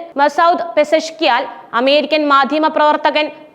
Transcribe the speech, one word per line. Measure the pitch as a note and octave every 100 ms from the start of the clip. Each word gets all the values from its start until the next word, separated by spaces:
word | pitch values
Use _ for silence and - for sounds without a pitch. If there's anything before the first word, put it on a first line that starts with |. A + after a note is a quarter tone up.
| - C4+
മസൗദ് | D4 D4 E4+ F4 E4+ D4+
പെസഷ്കിയാൽ | D4 D#4+ D#4 - D#4 A#3+ - - -
അമേരിക്കൻ | A#3 C4+ D4 D4 D#4 D4
മാധ്യമപ്രവർത്തകൻ | C#4 C4+ D4+ D#4 D#4 D4+ D4+ D#4 D4+ D4+ - -